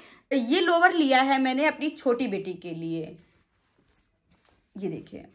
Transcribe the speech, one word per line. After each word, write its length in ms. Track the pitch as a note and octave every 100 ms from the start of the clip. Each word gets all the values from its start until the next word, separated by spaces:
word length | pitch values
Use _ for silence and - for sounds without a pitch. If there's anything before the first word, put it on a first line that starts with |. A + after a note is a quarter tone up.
| - - -
ये 280 | C#4 A#3 F4
लोअर 340 | F4 E4+ F4+
लिया 280 | F4 C#4 C4
है 180 | C4+ C4+
मैंने 260 | C4 C4 D4+
अपनी 220 | - D4+
छोटी 400 | D4+ C4+ A#3+ B3
बेटी 260 | F#3+ F#3+
के 160 | F3+ F3
लिए। 460 | E3 E3 E3 D#3 - _ _ _ _ _ _ _ _ _ _ _ _ _ _ _ F#3+
ये 100 | F#3+
देखिए, 360 | D#3+ - - -